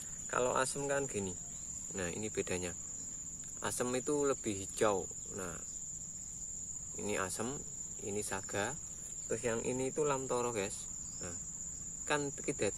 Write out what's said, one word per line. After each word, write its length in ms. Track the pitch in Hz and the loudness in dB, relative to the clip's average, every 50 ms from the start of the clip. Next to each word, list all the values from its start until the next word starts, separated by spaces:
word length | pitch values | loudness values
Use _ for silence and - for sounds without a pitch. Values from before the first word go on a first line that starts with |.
| - - - - - - | -6 -6 -6 -6 -4 0
Kalau 280 | - - 123 127 117 | 2 4 4 6 6
asem 320 | 127 131 127 - 143 143 139 | 4 4 4 2 2 2 2
kan 160 | 139 139 139 | 4 2 2
gini. 320 | 139 - 104 98 95 90 - - - - - - - - - - - - | 2 0 0 0 0 -2 -4 -6 -6 -6 -6 -6 -6 -6 -4 -4 -4 -2
Nah, 160 | 95 92 87 | 0 0 0
ini 240 | 85 - 107 107 104 | 0 -2 -2 0 0
bedanya. 400 | 101 95 - 92 90 90 87 82 - - - - - - - - - - - - - - - - - | 0 0 2 0 0 0 -2 -2 -4 -6 -6 -6 -6 -4 -6 -4 -4 -6 -6 -6 -6 -6 -6 -6 -2
Asem 280 | - 107 104 - 127 123 127 | -2 0 2 2 2 2 2
itu 320 | 127 123 - 151 147 143 | 2 2 4 4 6 6
lebih 400 | 139 131 - - 113 104 95 98 | 6 4 4 2 0 0 0 -2
hijau. 400 | - - - 113 107 101 92 85 - - - - - - | -4 2 6 6 6 6 6 2 0 -4 -6 -6 -6 -4
Nah, 240 | 101 92 90 82 76 - - - - - - - - - - - - - - - - - - - - - - - - - - - - | -4 -4 -4 -4 -6 -6 -6 -6 -6 -6 -6 -6 -6 -6 -8 -8 -8 -8 -8 -6 -6 -6 -6 -4 -4 -4 -4 -4 -6 -6 -6 -4 -2
ini 160 | - 101 101 | 0 0 2
asem, 320 | - 95 92 - - 110 120 139 147 - - - - - - - - - | 2 2 2 0 0 0 0 0 -2 -4 -6 -6 -6 -6 -6 -6 -4 -4
ini 160 | - 101 104 | -2 0 0
saga. 560 | 104 - 101 98 95 - - 104 101 113 135 - - - - - - - - - - - | 0 0 -2 -2 -2 -2 0 0 2 0 0 -4 -6 -8 -8 -8 -8 -8 -6 -6 -2 0
Terus 140 | 113 113 120 | 0 2 2
yang 160 | 120 113 117 - | 2 2 2 2
ini 240 | - 127 127 131 131 | 2 2 2 2 2
itu 160 | 127 - 151 | 2 4 4
lamtoro, 480 | 147 139 131 135 127 127 123 120 120 117 | 4 4 2 2 2 2 2 4 4 2
guys. 320 | 107 95 104 - - - - - - - - - - - | 2 2 0 0 -4 -4 -4 -4 -4 -4 -6 -6 -6 -4
Nah, 120 | 90 87 90 - - - - - - - - - - - - - | -4 -4 -4 -4 -4 -4 -4 -4 -4 -4 -4 -4 -4 -4 -4 0
kan 240 | - 151 147 143 143 - | 2 2 2 2 0 -2
tiga, 360 | - - - 147 - - 101 - | -2 -2 -2 2 2 2 2 2